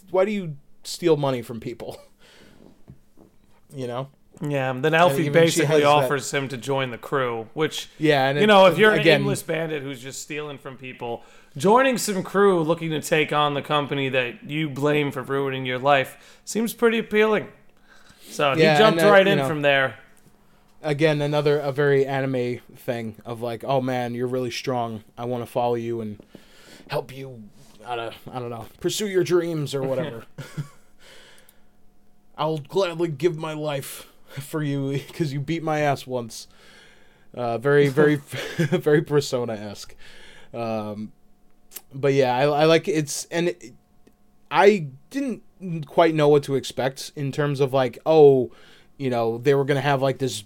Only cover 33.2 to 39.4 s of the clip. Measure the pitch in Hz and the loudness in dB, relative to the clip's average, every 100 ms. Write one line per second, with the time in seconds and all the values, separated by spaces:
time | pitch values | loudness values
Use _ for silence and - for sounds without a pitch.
33.2 | 175 156 160 156 151 143 135 - - - | -2 -2 -8 -6 -6 -6 -8 -14 -20 -20
34.2 | - - - 160 151 139 135 139 - - | -18 -16 -8 -6 -4 -2 -2 -4 -6 -6
35.2 | 160 143 139 165 156 151 147 135 - 127 | -6 -4 -6 -4 -2 -2 0 -2 -4 -8
36.2 | 113 - - - - - - - - _ | -8 -12 -20 -20 -20 -20 -20 -20 -20 _
37.2 | - - 120 113 135 143 143 131 151 147 | -18 -8 -6 -4 2 4 4 4 2 2
38.2 | - 131 - - 156 180 151 147 - 147 | -4 -10 -8 -4 -2 -2 2 2 2 0
39.2 | 139 127 | 0 -2